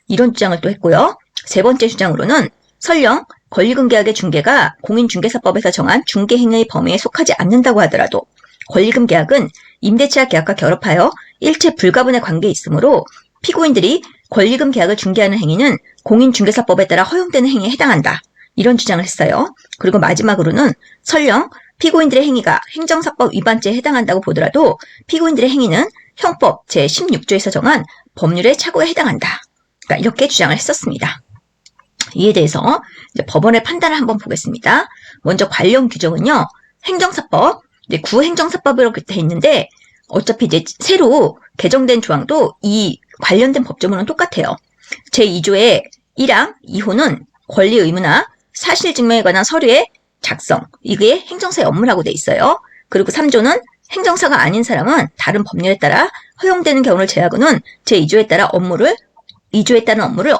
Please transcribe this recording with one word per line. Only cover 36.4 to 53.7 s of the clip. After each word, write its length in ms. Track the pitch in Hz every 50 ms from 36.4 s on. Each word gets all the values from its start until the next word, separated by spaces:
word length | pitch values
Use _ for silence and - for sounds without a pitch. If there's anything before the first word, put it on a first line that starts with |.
| - - - _ _ _ _ _ -
행정사법, 800 | - 370 359 370 359 370 - - - - - 220 311 - - _ _ _ _ _ -
이제 140 | - 156 156
구행정사법으로 920 | - - 233 294 330 349 339 320 - - 349 - 277 269 240 254 233 226
돼 220 | - - - 190
있는데 520 | 196 160 151 170 165 - 294 302 233 - - _ _ _ _ _ _ _ -
어차피 360 | - 190 - - - - 247
이제 180 | 170 151 131 - - - -
새로 600 | - - 381 381 320 226 254 302 214 - - - _ _ _
개정된 460 | - - - 254 269 262 247 247 233 220
조항도 540 | - 160 143 135 - 294 311 262 - - _
이 400 | - 208 202 220 208 175 - - _ _ _ - -
관련된 420 | - 180 202 240 269 269 285 254
법조문은 400 | - - - - 185 202 185 196
똑같아요. 520 | 233 311 - 359 349 - - 156 - - - _ _ _ _ _ - - - _ _
제이 300 | - - 226 214 175 180
조의 440 | 156 202 196 196 220 240 190 107 - - _ _ _ _ _
일 160 | - 262 262 233
항 220 | 196 269 403 427 _ _
이 180 | - - 190 208
호는 420 | 208 190 233 311 269 160 - - _ _ _ _ -
권리 300 | - - - 202 226 233
의무나 500 | 185 160 170 185 185 156 156 254 392 - _ _ _ _ -
사실 380 | - - 349 330 - - 359 302
증명에 300 | - 240 233 233 226 208
관한 220 | 185 175 190 202
서류의 440 | - 302 320 320 233 233 294 466 - _ _ _ _ _ _
작성, 460 | - - - - - - 135 - - - _ _ -
이게 360 | - 202 202 202 220 277 370
행정사의 460 | - - 359 370 392 359 - - -
업무라고 360 | - 143 165 220 254 214 175 156
돼 80 | -
있어요. 500 | - - - - - - - 269 330 - - _ _ _ _ -
그리고 200 | - 190 190 190
삼 200 | - 311 311 294
조는 280 | 254 233 214 262 339 494 - _